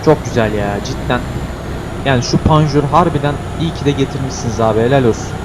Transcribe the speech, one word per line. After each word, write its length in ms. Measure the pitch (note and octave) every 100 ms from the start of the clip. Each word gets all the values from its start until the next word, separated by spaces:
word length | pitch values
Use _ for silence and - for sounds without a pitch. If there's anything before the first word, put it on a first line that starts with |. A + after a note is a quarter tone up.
| -
Çok 200 | D3+ -
güzel 280 | A#2+ A2
ya 240 | G#2 G2+ G2+
cidden. 360 | G2 G2 - B2 - - - - - - - - C#3
Yani 160 | C3
şu 220 | A#2+ -
panjur 400 | - D#3 D3+ C#3+
harbiden 500 | C#3 D3 F3+ D3+ C#3+ C#3+ - -
iyi 120 | E3
ki 120 | D3+ C#3
de 60 |
getirmişsiniz 680 | C3+ C3+ C3+ C3 - A#2+ A2
abi, 180 | A2+ G#2+
helal 260 | A#2 C#3 B2
olsun. 320 | G#2 - -